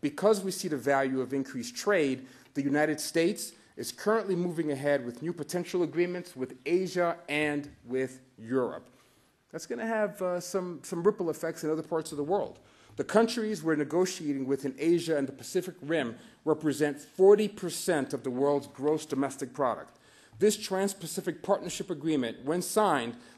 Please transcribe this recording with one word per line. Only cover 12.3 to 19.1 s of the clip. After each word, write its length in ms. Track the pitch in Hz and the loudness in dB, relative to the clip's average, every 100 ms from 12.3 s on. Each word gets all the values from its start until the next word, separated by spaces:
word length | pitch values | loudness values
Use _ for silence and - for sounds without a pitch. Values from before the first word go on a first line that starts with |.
| 196 127 - - _ - - | 0 0 -8 -20 _ -20 -8
The 60 | 143 | 2
countries 580 | 208 226 233 214 202 | 4 4 2 -2 -2
we're 120 | 160 151 | 0 0
negotiating 720 | 143 160 185 - 156 139 127 | 2 2 0 0 -4 -2 0
with 200 | 135 139 | -2 -2
in 100 | 131 | -2
Asia 400 | 156 175 156 151 | 2 2 2 0
and 80 | 135 | 0
the 40 | |
Pacific 440 | - - 185 180 - | -6 -4 -4 -4 -10
Rim 340 | 143 165 123 113 - - | -2 -2 -2 -6 -16 -8
represent 560 | - 151 156 143 151 143 | 0 2 2 2 0 0
forty 480 | - - 190 208 214 | -12 6 8 8 6
percent 680 | - 175 - - 160 131 | -2 -8 -6 0 0 0
of 100 | 135 | -4
the 60 | 135 | -4
world's 380 | 123 143 143 - | 2 2 2 -2
gross 380 | - 143 151 | -4 0 0
domestic 480 | - | 0